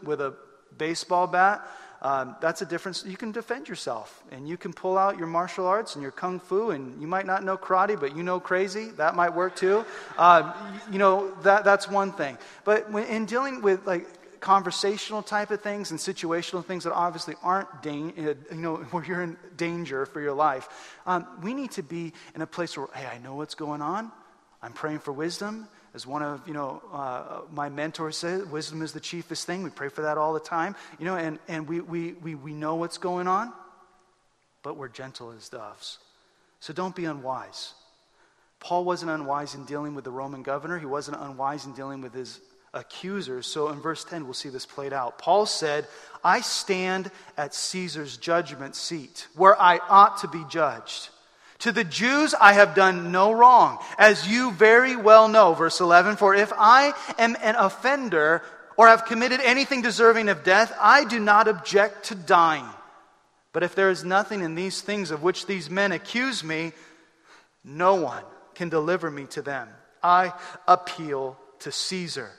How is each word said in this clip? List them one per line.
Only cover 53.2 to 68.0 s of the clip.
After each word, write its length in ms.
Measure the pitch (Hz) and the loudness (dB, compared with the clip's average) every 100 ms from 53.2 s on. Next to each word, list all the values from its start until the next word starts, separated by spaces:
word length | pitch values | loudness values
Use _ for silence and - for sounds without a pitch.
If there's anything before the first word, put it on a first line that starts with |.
| 208 | 4
wrong, 480 | 226 247 240 151 - - - | 8 8 10 6 0 -6 6
as 280 | 214 180 170 | 6 6 0
you 260 | 233 254 | -2 0
very 440 | 170 220 233 262 247 | 6 8 8 6 4
well 320 | 208 220 220 | 10 10 10
know." 240 | 220 185 | 8 6
Verse 280 | 156 165 - | 6 0 2
eleven, 360 | 180 170 185 208 | 6 6 6 4
"For 180 | 202 | 4
if 160 | 196 214 214 | 4 2 4
I 380 | 214 254 285 277 - - | 8 8 6 0 -6 0
am 180 | 233 240 | 0 0
an 140 | 220 233 | 0 2
offender 840 | 196 - 247 285 240 165 151 165 - - - - | 2 2 0 0 0 2 2 2 -2 -20 -2 8
or 100 | 226 | 10
have 160 | 226 | 10
committed 380 | 226 226 247 254 | 4 -2 0 2
anything 400 | 247 262 262 262 | 2 2 0 -2
deserving 480 | 233 190 226 226 208 | 0 4 6 6 2
of 120 | 170 | 0
death, 320 | 170 196 226 - | 4 4 4 4
I 240 | 208 269 | 6 6
do 160 | 240 233 | 6 0
not 280 | 208 208 214 | 4 6 4
object 560 | 185 - 196 208 - - | 0 0 2 2 -2 -12
to 80 | |
dying. 540 | 202 156 180 165 151 117 - - - _ _ _ _ _ | -6 4 4 6 2 -6 -18 -20 -20 _ _ _ _ _
But 120 | 170 | -4
if 100 | 175 | -2
there 160 | 190 190 | 2 2
is 120 | 170 | 2
nothing 380 | 170 196 208 208 | 0 0 0 -4
in 140 | 165 | -6
these 260 | 160 190 - | -6 -6 -8
things 300 | - 208 170 | -6 -6 -6
of 120 | 151 | -2
which 220 | 180 185 | -2 -2
these 240 | - 190 147 | -4 -8 -4
men 240 | 185 202 | -2 -2
accuse 500 | 165 - 233 262 214 | -2 -6 -4 -4 -4
me, 300 | 156 160 165 - - _ _ _ _ _ _ _ | -6 -6 -6 -10 -20 _ _ _ _ _ _ _
no 340 | - 147 185 | -14 0 2
one 280 | 190 | 2